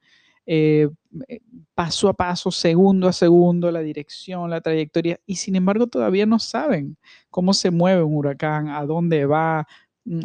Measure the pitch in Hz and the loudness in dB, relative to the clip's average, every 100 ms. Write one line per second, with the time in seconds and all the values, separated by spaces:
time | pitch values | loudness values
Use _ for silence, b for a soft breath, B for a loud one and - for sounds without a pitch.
0 | b b b b - 160 156 151 151 156 | b b b b -4 0 4 4 2 -2
1 | _ 160 - 156 _ - 160 - 170 - | _ -18 -16 -18 _ -20 _ -6 -6 0
2 | 202 190 180 180 185 - 170 165 196 190 | 0 0 -4 -4 -6 -2 0 4 4 4
3 | 180 180 175 175 175 175 175 170 156 151 | 0 2 4 6 6 2 -2 -4 -6 -10
4 | 147 - - 180 170 165 160 160 156 170 | -14 -18 -14 -10 -8 -6 -2 -2 -2 -2
5 | 170 170 - 180 - 190 185 208 240 247 | -2 -6 -8 -10 -4 0 0 0 0 0
6 | 220 190 214 226 - 233 302 175 143 156 | 0 2 2 0 -2 -4 -2 -2 -4 -12
7 | b b b - 180 196 190 170 180 190 | b b b -2 0 2 0 2 4 4
8 | 156 151 143 139 156 151 151 147 147 160 | 2 0 -2 -4 -4 -2 -4 -6 -4 -2
9 | 175 160 139 151 160 160 156 b b _ | 0 0 2 2 2 -2 -4 b b _
10 | - 165 | -10 -8